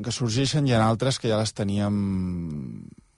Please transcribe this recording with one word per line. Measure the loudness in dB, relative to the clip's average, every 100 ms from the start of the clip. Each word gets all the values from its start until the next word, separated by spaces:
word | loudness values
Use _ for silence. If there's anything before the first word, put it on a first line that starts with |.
que | -6
sorgeixen, | -2 0 0 0 2 2
hi |
ha | 4
altres | 4 2 0 0
que | 0
ja | 0
les | 0
teníem | -2 -2 0 0 0 0 0 -2 -4 -6 -6 -8 -12 -16 -20 _